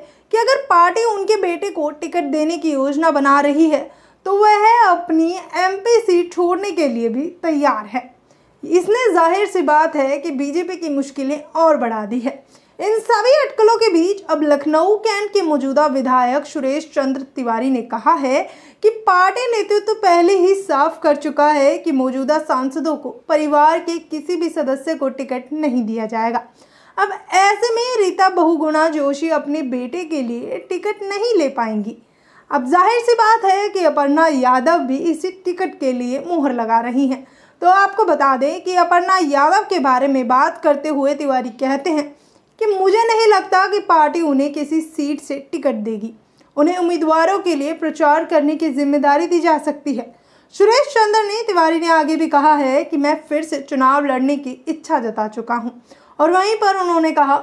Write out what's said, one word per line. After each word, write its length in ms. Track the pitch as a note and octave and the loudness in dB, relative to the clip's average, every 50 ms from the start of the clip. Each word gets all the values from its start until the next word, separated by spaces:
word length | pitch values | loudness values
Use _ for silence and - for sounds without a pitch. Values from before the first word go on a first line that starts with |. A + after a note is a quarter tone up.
| - - _ _ _ _ | -8 -20 _ _ _ _
कि 60 | - A4+ | -2 0
अगर 240 | A#4 A4+ C5+ C#5 | 2 2 0 0
पार्टी 420 | C#5 - F#4+ E4+ E4+ F4+ F4 A4+ A4+ | 0 2 4 4 4 4 2 0 -2
उनके 300 | A#4 G#4+ G4 G4 G#4 A4 G#4 | -2 -2 -2 0 0 0 0
बेटे 280 | G4 F4+ E4+ E4+ - G4+ | 0 -2 -4 -4 -6 -8
को 200 | D#4+ E4 D4 D4 | -6 -4 -6 -6
टिकट 320 | D4 D4+ F4 E4 - F4 D4+ | -6 -8 -10 -6 -4 -4 -4
देने 320 | C#4+ C4 D#4 D#4 D#4 E4+ D#4+ | -2 -2 -2 -2 -2 -2 -4
की 140 | D#4 D#4+ | -4 -2
योजना 400 | D4 C4+ C4 C#4 C#4+ C#4+ E4 E4 | -2 -2 -2 -2 -2 0 0 0
बना 280 | D4 C#4+ C#4 C#4 C#4 C#4+ | 2 2 2 2 2 2
रही 280 | C#4+ C#4+ C#4 D4+ E4 D#4 | 2 2 2 2 2 2
है, 200 | D4+ C4 - - - _ _ _ _ _ - | 2 0 -4 -6 -16 _ _ _ _ _ -4
तो 120 | F#4+ G4 G4+ | -2 2 4
वह 480 | G#4 G#4+ G#4 G#4 G#4 A4 A#4 A#4+ A4+ | 4 4 4 4 4 4 6 6 4
अपनी 460 | F#4+ F4 F4 F4 - D#4+ D#4+ E4 E4 F4+ | 4 2 2 0 0 0 0 0 0 -2
एमपी 680 | F#4+ - - - E4 F4+ F#4 G4 G4 G4 A#4 A#4+ A4 | -6 -10 -8 -4 -2 -2 -2 -2 -2 0 2 2 2
सीट 320 | A4+ - F4+ F4 F4 F4 - | 4 2 2 2 0 -2 -2
छोड़ने 380 | F4 F4+ F4 F#4 F4+ G4+ G4+ | -2 0 0 0 -2 -4 -4
के 160 | E4+ E4+ D#4 C#4 | -2 -2 -2 -2
लिए 220 | A#3 A#3 A#3 A#3 | -2 -2 -4 -2
भी 180 | G#3+ B3+ D4 F4 - - - | -2 -4 -6 -6 -8 -6 -4
तैयार 420 | E4+ D#4 C#4+ C#4+ C#4 A#3 G#3+ G#3+ | -2 0 0 0 0 0 -2 -6
है। 240 | G#3 - B3+ - - _ _ _ _ _ _ _ _ _ _ - | -8 -8 -10 -10 -12 _ _ _ _ _ _ _ _ _ _ -4
इसने 480 | - D#4+ F4+ F4 F#4 G#4+ B4 B4+ A4+ E4+ | 0 0 2 2 2 0 2 2 2 2
जाहिर 340 | E4+ E4 E4 F4+ G4 G#4 G4 | 4 4 4 2 0 0 -2
सी 140 | - F#4 D4+ | -2 0 0
बात 320 | D4+ D4+ D4+ D#4+ D#4+ D#4+ | 2 4 4 2 2 0
है 220 | D4 C4+ C4 C#4+ - | -2 -2 -2 -2 -4
कि 140 | - E4+ | -4 -6
बीजेपी 440 | C#4+ B3+ C#4+ C#4+ C#4+ F4 F4 E4+ F#4 | -6 -4 -4 -4 -4 -4 -4 -6 -6
की 140 | D#4+ E4+ D#4 | -8 -6 -4
मुश्किलें 520 | C#4+ C#4 C4+ - - C#4 C4+ C4+ D4 D4 - - - | -4 -4 -4 -6 -6 -8 -6 -4 -6 -6 -8 -6 -2
और 220 | D#4+ E4 D#4+ D4+ B3+ | 2 2 2 2 2
बढ़ा 280 | - - A3+ A3 G#3+ | 0 -4 -4 -6 -6
दी 140 | G3+ A3+ B3+ | -6 -6 -6
है। 240 | A3 C4+ - - - _ _ _ _ _ _ - | -4 -6 -8 -10 -14 _ _ _ _ _ _ -6
इन 200 | E4 G4+ A4 A4 | -4 -2 -2 -2
सभी 320 | A4 - A#4+ G#4 G#4+ B4 C#5 D#5 | 0 0 0 2 4 4 4 4
अटकलों 380 | C#5 - - - G#4+ G#4+ A#4 A4 | 2 0 2 4 4 4 4 4
के 120 | A4+ A4 | 2 2
बीच 320 | F4 E4 E4 F#4+ G4+ G4 - | 2 2 2 0 -2 -4 -4
अब 200 | - D#4+ D4+ D4+ | -4 -2 0 2
लखनऊ 520 | D4 D4 C#4+ C#4+ D#4 D4+ D#4 E4+ F#4+ G#4+ G4+ | 2 2 0 0 0 0 2 2 2 2 0
कैंट 320 | G#4+ A4 G4+ G4+ G#4+ G4+ | 0 -2 -2 -2 -2 -2
के 100 | G4+ G4+ | -2 -2
मौजूदा 440 | F4+ D#4+ D4+ C#4 B3+ C4+ C4+ D4 D4+ D4+ | 0 0 0 0 -2 0 0 2 2 2
विधायक 580 | B3+ C4+ A#3+ C4 B3+ B3+ B3 B3 B3+ D4 C#4 | 0 -2 0 0 2 2 2 2 0 -2 -4
सुरेश 440 | - - D#4 B3 C4 C#4 D#4 D#4 - - | -6 -6 -6 -4 -4 -4 -4 -6 -6 -4
चंद्र 280 | D4+ C4+ C4 C4+ C4+ C4+ - _ | -4 -2 -2 -4 -6 -8 -10 _
तिवारी 340 | C#4 B3+ A#3 A3+ A3+ B3 C4+ | -8 -6 -4 -4 -2 -2 -2
ने 120 | C4 A#3+ A3 | -2 -2 -4
कहा 300 | - - A3+ G#3 D4 E4+ | -6 -8 -2 0 2 2
है 280 | D#4 C4+ B3+ C4 D4+ F#4 - - - - - _ _ - | 2 0 -2 -2 -2 -4 -6 -10 -20 -20 -20 _ _ 0
कि 60 | G#4+ A4+ A4 - G4+ | 0 0 2 2 2
पार्टी 340 | F#4 F4+ F#4 G4 F#4+ A#4+ B4+ A#4+ | 4 4 4 2 2 0 -2 -2
नेतृत्व 460 | A#4 G#4+ G4+ - G#4 G#4 G4+ G#4+ A4 | -2 -2 0 0 -2 0 0 -2 -2
पहले 400 | A4 G#4 F#4 E4+ E4+ E4+ F4+ G4 | 0 2 2 4 4 4 4 4
ही 180 | F#4 F4 F#4 G4 | 4 4 2 2
साफ 440 | G4 - - D4+ C4+ D4 E4 D#4+ - | 0 -2 -2 0 0 0 0 -2 -2
कर 140 | - D#4 D4 | 0 0 0
चुका 320 | C#4+ D4 D4+ C#4+ D4 D4 D4+ | 0 -2 -4 0 2 2 2
है 300 | D4+ D4 C4+ C#4 E4 F4 | 4 4 2 2 2 0
कि 140 | - E4+ | -2 -2
मौजूदा 460 | C#4+ C4 C4 C4 B3 C4+ C4+ B3 D4+ D#4 | -2 -2 -2 -2 -4 -4 -2 -2 -2 -2
सांसदों 560 | D#4 - D4 B3+ B3+ C4+ C4+ D#4+ C#4 D#4+ D4+ | -2 -2 -2 -2 -2 -4 -4 -4 -4 -4 -4
को 140 | D4 - B3+ - - - - | -6 -8 -12 -16 -12 -4 -2
परिवार 500 | E4 D4+ D4+ D4 D4 D4 D4 D#4 E4 E4 | -2 0 0 2 2 4 4 4 2 0
के 180 | E4+ E4+ E4+ E4 | -2 -6 -8 -8
किसी 360 | - - D4+ D4+ D4 - F4+ | -8 -10 -12 -10 -8 -6 -4
भी 140 | D#4+ E4+ E4 | -4 -4 -4
सदस्य 460 | E4 E4+ D4 B3+ C4 C4 C4+ E4 D#4+ | -4 -4 -4 -4 -4 -4 -4 -6 -6
को 140 | D#4+ D4 C4+ | -4 -4 -6
टिकट 420 | C4 - C4+ A#3 C4 B3 B3 - D4+ | -6 -6 -8 -8 -8 -8 -8 -8 -8
नहीं 300 | D#4 D4+ D4 A#3+ B3+ A3+ | -4 -4 -2 -2 -2 -4
दिया 200 | G#3 A3 A3+ A3 | -4 -6 -6 -6
जाएगा। 360 | G#3+ A#3 A3 A3+ A#3 A#3 A#3 - - _ _ _ _ _ _ _ _ _ - | -6 -4 -4 -2 -2 -4 -4 -6 -10 _ _ _ _ _ _ _ _ _ -2
अब 140 | G4 G4 G4 - - - - | -2 -2 -4 -6 -8 -2 2
ऐसे 400 | F#4 G4 G4+ G#4 G4+ A4 A#4+ A4+ | 2 4 4 2 2 0 -2 0
में 220 | A#4 A#4 B4+ B4+ A4+ | -2 -2 -2 0 0
रीता 320 | G4 F4+ - - F#4+ F#4+ | 0 0 2 2 2 2
बहुगुणा 580 | F#4 F4+ E4 D#4+ E4+ D4 D#4+ D#4 D#4 D#4 D#4 E4 | 4 2 2 2 2 0 0 0 0 2 2 0
जोशी 400 | D4+ D#4 C#4+ C#4 C#4 C#4 D#4+ E4 | 0 0 -2 -2 -2 -2 -2 -2
अपने 300 | D#4+ D4 C#4 C#4+ D4 D#4 D#4 | -2 -2 -2 -4 -4 -4 -4
बेटे 400 | B3+ B3 B3 B3 B3 B3 F4 F4+ | -4 -6 -6 -6 -8 -8 -10 -8
के 180 | D#4 D#4+ C#4+ | -6 -6 -6
लिए 360 | B3+ A#3 A#3+ A#3 B3+ - - - - - | -4 -6 -6 -8 -8 -8 -10 -10 -8 -8
टिकट 340 | F#4 F4 F#4+ G#4 G#4 - G4+ | -8 -6 -6 -6 -6 -6 -8
नहीं 320 | G4 G4+ G4+ G#4 A#4+ A4+ | -8 -6 -4 -2 0 0
ले 140 | F#4 D4 C4 | 0 0 0
पाएंगी। 460 | C4+ A#3+ A#3 A3 A3 G#3+ G3+ A3 A#3 - _ _ _ _ _ _ _ _ _ - | -2 -2 -4 -2 -4 -4 -6 -8 -10 -14 _ _ _ _ _ _ _ _ _ -6
अब 140 | - C#4+ B3 | -4 -4 -2
जाहिर 340 | B3+ D#4 F4+ F#4 G#4 A#4 A#4+ | 2 2 4 4 4 2 2
सी 140 | A#4 A#4+ A#4+ | 2 2 2
बात 320 | A4+ A4+ A4 A4+ A#4 G#4 | 4 4 4 2 2 2
है 220 | G4 F#4+ G4 G#4 G#4 | 2 0 0 0 -2
कि 140 | G4+ F#4+ F4 | -2 0 0
अपर्णा 420 | D4+ D4 D4 C#4+ C#4 C#4+ D#4 E4 E4 | 0 0 0 0 2 2 2 2 2
यादव 500 | D4+ C4 B3+ B3 B3+ C4 A#3+ D#4 E4+ F4 | 2 2 2 2 2 2 2 2 2 2
भी 180 | C#4 B3 C4 C#4 E4+ E4+ | 0 -2 -4 -2 -2 -2
इसी 200 | D#4 D#4 - F#4 F#4 - - | -4 -4 -6 -8 -8 -8 -8
टिकट 340 | F4+ F4 F4+ F#4+ - - - | -6 -4 -4 -6 -6 -6 -4
के 120 | D4 C4 B3+ | -4 -4 -2
लिए 300 | B3 B3 A#3+ B3+ C#4 - | -2 -4 -4 -6 -6 -6
मुहर 280 | E4+ F4 E4 C4+ D4 B3 | -4 -2 -2 0 -2 -2
लगा 260 | A#3+ A3+ A3 A3+ A3+ | -2 -2 0 0 0
रही 280 | A#3 A#3+ A#3 C4 C#4 B3+ | 0 0 0 0 0 0
हैं। 180 | C4 B3+ - - _ _ _ _ _ _ | -2 -4 -10 -14 _ _ _ _ _ _
तो 60 | - F4 | 2 4
आपको 360 | F#4 G4 G4 G4+ G4 A4 G#4+ | 4 4 4 2 2 0 2
बता 300 | F4 D4 D4 C#4 C4+ C4+ B3+ | 2 2 2 2 2 2 0
दें 240 | C4+ D4 E4 F4+ - | 0 -2 -4 -4 -6
कि 120 | F#4 F4+ F4+ | -2 0 0
अपर्णा 400 | F4 F4 F4 F4 F4 F#4 F#4+ F#4 F4 | 2 4 2 2 2 2 2 2 2
यादव 440 | C#4 C#4+ C#4 C#4+ D#4 F#4 G#4 G#4+ G#4+ | 2 2 2 2 4 2 2 0 0
के 100 | F#4+ - | -2 0
बारे 260 | B3+ C#4 B3+ B3 C4+ C#4 | 2 2 2 2 2 2
में 200 | C4+ C4 B3+ A3+ | 0 0 0 2
बात 340 | B3+ C4 D4 E4 E4 - - | 2 2 2 2 0 0 0
करते 260 | D#4+ D4 C#4+ C#4+ D#4 | 0 0 0 -2 -4
हुए 240 | D4+ C#4 C4+ C#4 D4 | -2 0 0 -2 -2
तिवारी 340 | C#4+ D4+ C#4 C4 B3+ B3 B3 | -2 -2 -2 -2 -2 -4 -6
कहते 380 | A3 - C4+ C4 C#4 C#4 C#4 F4+ | -8 -6 -4 -2 -2 -2 -2 -2
हैं 200 | D#4 D4+ D4 D4 - _ _ _ _ _ _ _ _ - | -2 -2 -4 -6 -10 _ _ _ _ _ _ _ _ -4
कि 40 | A4 G#4+ | -2 -2
मुझे 300 | G4+ F#4+ F#4+ G4 F#4+ A4 A#4 | 0 2 2 2 2 2 2
नहीं 240 | A4+ A4+ A4 A4+ G#4+ | 2 2 2 4 4
लगता 380 | G#4 F#4+ F#4+ F#4+ F#4+ F#4 G4 G4 | 4 4 2 2 2 2 2 2
कि 120 | G4+ G4+ | 0 -2
पार्टी 420 | - - F4 D#4+ D4+ D4 C#4+ E4+ | 0 2 4 4 4 2 2 0
उन्हें 300 | E4+ D4+ C#4 C4 C#4 D4 C#4+ | 0 0 0 0 0 -2 -2
किसी 260 | D#4 D4 D4 D#4 D#4+ | -6 -6 -4 -4 -4
सीट 400 | D#4 D#4 - - C#4+ C#4+ D4+ C#4+ | -4 -4 -6 -6 -6 -4 -6 -8
से 140 | - - C#4 C#4 - - | -8 -10 -10 -10 -10 -10
टिकट 240 | - D#4 - C#4 A#3 A3 | -8 -4 -2 -2 -2 -4
देगी। 340 | G#3 A3+ A3+ G#3 G#3+ A3+ A#3 - _ _ _ _ _ _ _ C#4+ | -4 -6 -8 -8 -8 -12 -14 -18 _ _ _ _ _ _ _ 0
उन्हें 200 | D4 E4 F4+ F4+ | 0 2 2 0
उम्मीदवारों 600 | F4+ E4+ F4 D#4+ D#4 D#4 D#4+ D#4+ E4 E4+ G4 G4 | -2 -2 -2 0 0 2 2 2 2 2 0 0
के 160 | G4 F4+ E4 | 0 -2 -2
लिए 180 | C#4 C#4 D4+ D#4+ | -2 -2 -4 -6
प्रचार 520 | D#4+ E4 D#4 D#4 D#4 D#4+ C#4+ D4 D#4+ E4 | -4 -6 -6 -2 0 2 2 4 2 2
करने 300 | E4 F4 D4+ C#4+ D4 D#4+ | 0 0 2 2 0 0
की 140 | D#4 E4 D#4 | -2 -2 -2
जिम्मेदारी 580 | B3+ C4+ C#4+ C#4 C#4+ D4 C4+ C#4+ C#4+ D4 E4+ E4+ | -2 -2 0 0 0 2 2 2 2 2 2 0
दी 120 | F4 E4+ | 0 0
जा 180 | D#4 E4+ D#4 D4 | 2 2 2 2
सकती 340 | D4+ D4+ D4 D4 - D4 B3+ | 0 -4 -6 -6 -6 -6 -6
है। 120 | A#3 A#3+ - - _ _ _ _ _ _ _ - | -6 -8 -12 -16 _ _ _ _ _ _ _ -2
सुरेश 320 | - G4 G#4+ A#4 C5+ C#5+ C#5 | 2 2 4 4 4 2 2
चंद्र 360 | - A4+ A4 G#4 G#4 A4 G#4+ | 2 2 2 2 2 0 0
ने, 180 | G4+ G4+ A4+ A#4 | -2 -4 -4 -4
तिवारी 360 | A4+ F#4+ F4 E4 D#4+ E4 D#4+ | -2 0 2 2 2 2 0
ने 80 | E4 E4 | 0 2
आगे 260 | E4 D#4+ D4+ C#4+ D#4+ | 2 2 2 0 0
भी 120 | D4+ D#4+ - | -2 0 0
कहा 260 | D4 C#4+ D4 D#4 D4+ | 2 2 4 4 4
है 280 | D4 C#4 C4 C4 C#4+ - | 2 2 0 0 0 -2
कि 140 | - E4 C#4+ | -2 -2 -2
मैं 180 | C#4 D4 D#4 D#4 - - | 0 0 -2 -2 -4 -4
फिर 140 | D4+ D4+ D#4+ | -4 -4 -4
से 160 | D#4 D#4+ C#4 | -4 -6 -8
चुनाव 440 | C4+ - D4 C4 C4 C4 C#4 D4 C#4+ | -6 -6 -2 0 2 2 2 2 0
लड़ने 300 | C#4 C4 B3+ C4 C4+ C#4+ C#4+ | 0 -2 0 0 0 -2 -2
की 140 | C#4+ C4 B3+ - _ D#4 | -6 -10 -12 -10 _ -10
इच्छा 320 | D#4 D#4 - - D#4+ C#4+ | -10 -8 -6 -4 -2 -2
जता 280 | A#3 A3+ G#3+ A3 G#3+ G#3+ | -2 -4 -4 -4 -6 -6
चुका 280 | G#3+ A#3+ A3+ - A#3 | -6 -8 -8 -6 -6
हूं। 160 | A#3+ G#3+ A#3+ - - - _ - - _ _ _ - | -6 -6 -8 -12 -14 -18 _ -20 -20 _ _ _ 0
और 120 | D4 D#4+ | 0 2
वहीं 240 | F4 F#4 F#4+ G#4 A4+ | 2 2 0 0 0
पर 220 | G#4+ G#4+ G4 G4 F#4+ | 0 0 0 0 0
उन्होंने 340 | F#4 F4 E4+ E4 D#4+ D#4+ | 0 0 0 0 0 0
कहा 260 | D4 D4+ C#4+ C4+ C#4 C#4 | 2 0 2 2 0 0